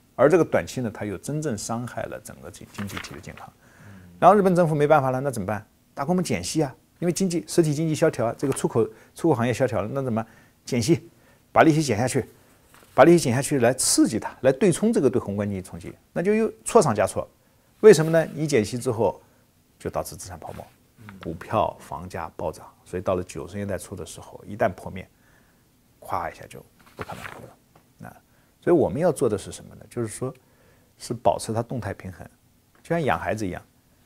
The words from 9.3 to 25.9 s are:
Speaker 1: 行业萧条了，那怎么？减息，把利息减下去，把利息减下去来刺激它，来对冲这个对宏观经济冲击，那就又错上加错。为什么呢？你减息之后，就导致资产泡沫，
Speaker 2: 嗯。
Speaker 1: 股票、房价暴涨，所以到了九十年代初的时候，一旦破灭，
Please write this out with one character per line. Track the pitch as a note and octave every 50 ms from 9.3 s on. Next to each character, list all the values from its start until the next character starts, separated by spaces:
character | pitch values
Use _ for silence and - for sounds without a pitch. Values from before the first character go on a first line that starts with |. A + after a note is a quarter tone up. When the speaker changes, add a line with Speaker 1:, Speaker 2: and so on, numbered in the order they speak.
| C#3+
Speaker 1:
行 | A#2 A#2
业 | B2+ A#2+
萧 | - C3+ A#2+
条 | A2+ F#2+
了， | G2 A2
那 | C3 C#3
怎 | C3+ B2+ A2
么？ | G#2+ A#2 - - - - _ _ _ _
减 | - - A#2+
息， | G#2+ C3+ E3+ - - - _ _ _ _ _ _ _ _
把 | - A2+ B2+
利 | E3 D3
息 | D#3 D#3
减 | C3+ G#2+ G2
下 | B2 B2
去， | - C3 - - - _ _ _ _ _ _ _ _ - - _ _
把 | - C3+
利 | E3 F3 E3+
息 | C#3+
减 | C#3 A2+
下 | C3+
去 | C#3 - D#3 C3+
来 | A#2 A#2+ B2+
刺 | - - - - - D#4 G3
激 | A#2+ G2
它， | - - - -
来 | - C3
对 | C3+ - A3 F#3+
冲 | D#3 - - A3 A#3
这 | A3
个 | D3+ B2
对 | A#2 A#2
宏 | - - G2
观 | G#2 G2+ G#2
经 | G2+ F#2+
济 |
冲 | F2+ - - F2
击， | E2+ - - - _ _ -
那 | -
就 | E3+ G3 G#3+
又 | A3 A3+ - - - -
错 | - - A#3
上 | F3 C#3+ G#2+
加 | G2+ F#2+
错。 | F#2+ - F#2 - - _ _ _ _ _ _ _ _ _ _
为 | - G#3+ F#3+
什 | D3 D#3
么 | D#3+
呢？ | E3 E3 D#3 - -
你 | C#3+ D#3 D3+
减 | C#3+ A#2 G#2+
息 | - B2+ A#2+
之 | A2+ C3
后， | A2 A2 A2 F#2+ - - - _ _ _ _ _ _ _ _ _ _ -
就 | - -
导 | - D2+
致 | D#2 - D2+
资 | - - -
产 | - -
泡 | - - -
沫， | - - - _ _ _ _ _ -
Speaker 2:
嗯。 | A2 G#2 G2 F#2+
Speaker 1:
股 | - F2 E2
票、 | F2 - - - G#2+ E2 D#2 - -
房 | - - - C#2+ F2 F#2
价 | - F2+ D#2+ - - -
暴 | F#2 E2
涨， | D#2 - - - - _ _
所 | - - F2+
以 | F2+
到 | - F#2+
了 | F#2 F2+
九 | - - D2 C#2+
十 | E2 F#2+ G2+
年 | G2+ G2+
代 | F#2+ E2+
初 | - - G2+
的 | F#2 -
时 | - - -
候， | - - - - - -
一 | G#2
旦 | G#2 A#2 G#2
破 | F2+ - - F2
灭， | F2+ F#2 F2 - _ _ _ _ _ _ _ _ _ _ _ _ _ _ _ _